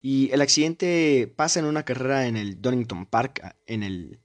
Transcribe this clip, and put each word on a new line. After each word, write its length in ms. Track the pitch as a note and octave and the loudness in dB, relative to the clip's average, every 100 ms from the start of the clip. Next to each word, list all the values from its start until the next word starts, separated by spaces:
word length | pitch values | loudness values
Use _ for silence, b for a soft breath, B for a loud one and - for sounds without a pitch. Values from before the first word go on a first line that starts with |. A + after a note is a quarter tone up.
Y 300 | C3+ C3+ C3+ | 0 2 4
el 80 | C3+ | 4
accidente 880 | C#3 D3 D#3 E3 F3+ E3+ D#3 C#3 A2 - | 4 4 2 0 0 2 4 4 2 -2
pasa 240 | D#3 F3+ | 0 0
en 60 | D3+ | 0
una 180 | D3+ | -2
carrera 420 | D3+ C#3 C3 C#3 B2 | -4 -4 0 0 0
en 100 | A2+ | -2
el 240 | G2+ F#2 | -4 -4
Donington 420 | A2+ B2+ A2+ F#2 | -2 -2 -2 -8
Park, 540 | F#2 A2+ C3+ - F#2 - _ | -4 -2 -2 -6 -16 -20 _
en 160 | A2 | -6
el 380 | G2+ F#2 E2 - | -6 -8 -10 -18